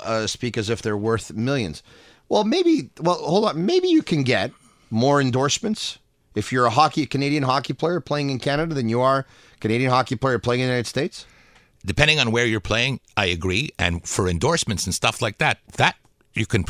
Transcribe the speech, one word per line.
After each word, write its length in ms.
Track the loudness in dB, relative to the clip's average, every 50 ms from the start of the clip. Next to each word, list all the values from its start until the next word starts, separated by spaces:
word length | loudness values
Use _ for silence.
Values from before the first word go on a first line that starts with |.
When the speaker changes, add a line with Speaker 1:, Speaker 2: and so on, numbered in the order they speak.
| -4
Speaker 1:
uh, 240 | -4 -4 -2 -2 -4
speak 280 | -6 -4 -6 -4 -4
as 140 | -2 -2 -2
if 120 | -2 -2 -2
they're 140 | -4 -2
worth 360 | -2 0 0 0 -2 -2 -6 -6
millions. 500 | -4 -2 -2 -2 -2 -2 -4 -6 -10 -16 _ -20 -20 -20 -20 -20 _ _ 0
Well, 160 | 0 2 2
maybe, 460 | 2 2 2 2 2 2 2 0 -6 _ -2
well, 160 | 0 0 0
hold 280 | 0 0 0 2 2 2
on. 200 | 2 0 0 0
Maybe 220 | 0 2 2 2 4
you 140 | 2 2 2
can 200 | 2 0 0 2
get 300 | 2 2 0 0 -2 -6 _ _ _ _ _ _ -4
more 300 | -2 2 4 4 4 4
endorsements 800 | 4 2 2 2 0 0 0 -2 -4 -4 -4 -4 -6 -10 -10 -12 _ _ _ _ _ _ -6
if 160 | -6 -4 -2 0
you're 140 | 2 2
a 40 | 4
hockey, 360 | 4 4 4 4 2 -2 -4
Canadian 360 | -2 -2 -2 -2 0 0 0 0
hockey 300 | 0 0 0 -2 -4 -6
player 260 | -4 -2 -2 -2 -2
playing 320 | -2 -4 -4 -2 -2 -2
in 80 | -4 -4
Canada 340 | -2 -2 -2 0 -2 -2 -2
than 160 | -2 -2 0
you 120 | 0 2
are 260 | 2 2 2 0 -2 -6 -12 -20 -20 -20 -12
a 20 | -6
Canadian 320 | -2 -2 0 0 2 2
hockey 240 | 2 2 2 0 -2
player 240 | -2 0 0 0 0
playing 220 | 0 0 0 0
in 80 | 0 0
the 40 | 0
United 160 | -2 -2 -4
States? 380 | -4 -4 -4 -4 -6 -10 -20 -20 _ _ _ _ _ _ _ _ _ _ -8
Speaker 2:
Depending 360 | -4 0 2 4 4 4 2
on 100 | 2 2
where 160 | 2 2 2
you're 140 | 2 0 -2
playing, 400 | -2 -2 0 0 0 -2 -2 -6 _ _ -2
I 100 | 0 2
agree. 440 | 2 2 0 0 0 0 0 -2 -4 -4 -2
And 260 | 0 0 0 -2 -4
for 220 | -6 -4 -2 0 0
endorsements 580 | 0 0 2 0 0 0 -2 -2 -4 -4 -4
and 80 | -4 -4
stuff 260 | -2 0 -2 0 0
like 180 | -4 -4 -2 -2
that, 200 | 0 -2 -2 -2 _ -10 -2
that 200 | 0 0 0 0 _ _ _ _ _ _ _ -6
you 120 | -4 -4
can 200 | 0 0 -2 0 -2